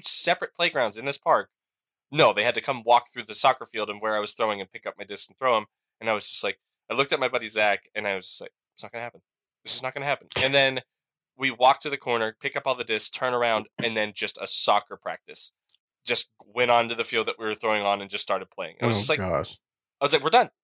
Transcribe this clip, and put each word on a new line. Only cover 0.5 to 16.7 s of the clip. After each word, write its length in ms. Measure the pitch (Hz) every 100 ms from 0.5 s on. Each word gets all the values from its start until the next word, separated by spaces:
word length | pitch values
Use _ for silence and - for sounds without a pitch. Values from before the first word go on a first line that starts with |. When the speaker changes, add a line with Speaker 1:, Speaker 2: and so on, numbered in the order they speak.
Speaker 1:
playgrounds 440 | - 170 147 113 107
in 80 | 135
this 120 | -
park. 320 | 123 123 98 _ _ _ _ _ _
No, 200 | 151 123
they 100 | 101
had 100 | 117 113
to 60 |
come 220 | 139 127 113
walk 240 | 120 -
through 120 | 127
the 120 | 107 104
soccer 300 | 135 127 113
field 240 | 110 104
and 120 | 104
where 140 | 107 107
I 40 |
was 140 | 104
throwing 280 | - 110 101
and 100 | 92
pick 140 | - 104
up 100 | -
my 60 |
disc 260 | 101 101 -
and 80 | -
throw 200 | 131 110
'em. 80 | 104 _ _ _
And 100 | 113
I 40 |
was 160 | 107 -
just 140 | -
like, 160 | 101 - _ _ -
I 40 |
looked 180 | 117 139
at 80 | 151
my 80 | 127
buddy 200 | 123 110
Zach 420 | 107 107 98 - 107
and 120 | 107
I 80 | 95
was 120 | -
just 120 | -
like, 100 | 92 - _ -
"It's 80 |
not 80 | 104
gonna 100 | 117
happen. 180 | 117 - _ _ _ _
This 120 | - -
is 80 |
not 100 | 131
gonna 120 | 143 139
happen." 220 | 135 - -
And 120 | 135
then 280 | 139 135 131 - _ _ _ _ -
we 160 | 131
walked 300 | 117 127 -
to 60 | 151
the 80 | 139
corner, 380 | 131 117 110 -
pick 160 | 139 -
up 100 | 135
all 100 | 123
the 80 | 120
discs, 240 | 110 -
turn 240 | - 127
around, 340 | 123 117 107 107 -
and 120 | 117 110
then 160 | 107
just 240 | - 104 -
a 60 | 98
soccer 480 | - - 104 - 98
practice. 560 | 90 82 - 76 - - - _ _ _ -
Just 260 | 117 - _ -
went 260 | 110 123